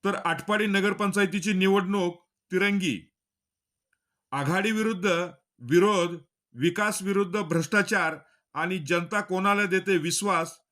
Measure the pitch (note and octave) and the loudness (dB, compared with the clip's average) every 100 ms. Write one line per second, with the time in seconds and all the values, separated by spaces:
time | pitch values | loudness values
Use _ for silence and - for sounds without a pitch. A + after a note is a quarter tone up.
0 | G3 G3 E3+ E3+ - G#3 G#3+ G3 G3+ G3+ | -2 -2 -2 -4 -2 0 2 2 2 0
1 | G3+ G3 G3 G3+ F#3 F#3 F#3+ G3 F#3 G3+ | 0 2 0 0 -2 2 4 4 2 -2
2 | F3 E3+ _ _ _ F#3 G3+ G3+ F#3 G2 | -2 -6 _ _ _ -2 0 0 -2 -4
3 | - _ _ _ _ _ _ _ _ _ | -8 _ _ _ _ _ _ _ _ _
4 | _ _ _ C#3 C#3 F3+ G3+ A3 A3 G3+ | _ _ _ -4 0 0 0 0 -2 -2
5 | F#3+ E3+ F3+ - _ _ A#2+ E3 G3+ G3 | 0 0 -2 -10 _ _ 2 4 6 4
6 | F3 E3+ _ _ _ B2 D#3+ E3+ G#3 G#3 | 0 -4 _ _ _ -2 -2 0 -2 -2
7 | G3 G3 G3 G#3 E3+ E3 D#3+ G#3 G3 G#3 | -2 0 0 -2 -2 -2 2 0 2 0
8 | D#3+ D#3 _ _ _ C#3+ E3+ F#3 C#3 F3 | 0 -4 _ _ _ -6 -4 -4 -2 -2
9 | E3+ G#3 G#3 F#3 G3 G3+ G3+ F#3+ F#3 F#3 | 0 -4 -2 -2 0 2 2 0 2 0
10 | D#3 - G3+ F3 E3 - _ | 0 -2 0 -2 -2 -10 _